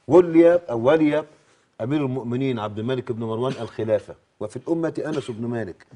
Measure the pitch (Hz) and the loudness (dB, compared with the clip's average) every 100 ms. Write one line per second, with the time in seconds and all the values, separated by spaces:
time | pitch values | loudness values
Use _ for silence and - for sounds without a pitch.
0 | - 156 175 165 170 175 - 120 117 160 | 4 6 6 6 6 4 0 0 2 4
1 | 151 147 151 _ _ _ _ - 131 151 | 4 2 -4 _ _ _ _ -10 -4 -2
2 | 139 127 117 123 135 117 107 104 110 131 | -2 -4 -4 -4 -2 -4 -6 -6 -4 -6
3 | - 113 113 110 127 131 107 - 110 107 | -6 -8 -6 -4 -4 -6 -10 -4 0 0
4 | - 82 _ _ 107 131 - 165 165 - | -2 -14 _ _ -10 -10 -4 -2 -2 -4
5 | 147 156 127 110 117 120 104 - - | -6 -6 -6 -8 -6 -6 -8 -12 -20